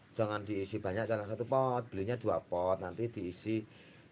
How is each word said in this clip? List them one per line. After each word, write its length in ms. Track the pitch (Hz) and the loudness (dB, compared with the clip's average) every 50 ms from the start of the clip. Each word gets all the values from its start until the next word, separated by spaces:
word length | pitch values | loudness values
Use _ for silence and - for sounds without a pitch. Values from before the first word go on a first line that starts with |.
| - - | -20 -12
jangan 320 | - - 110 104 107 104 101 | 0 0 0 2 2 -2 -2
diisi 320 | 101 104 98 98 95 107 104 | -2 -2 -2 -2 -2 -4 -4
banyak 300 | 101 95 92 110 110 107 | -2 -2 0 0 0 0
dalam 160 | 113 107 104 | 0 0 0
satu 240 | 101 110 107 120 120 | -4 -4 -4 0 2
pot, 400 | 135 131 131 127 123 120 117 120 | 4 4 4 4 2 0 -2 -2
belinya 320 | - 98 98 110 123 110 | -4 -4 -2 -2 -2 0
dua 240 | 113 104 87 82 - | 2 2 2 2 0
pot, 400 | - 87 87 90 92 92 95 95 | 0 0 2 4 4 2 2 0
nanti 240 | 90 80 - 117 117 | -6 -4 -2 -4 -2
diisi 560 | - 107 90 87 - - - 107 110 110 107 - - - - - - - - - | -2 -4 -6 -6 -6 -6 -2 0 0 0 -2 -4 -14 -20 -20 -20 -20 -20 -20 -20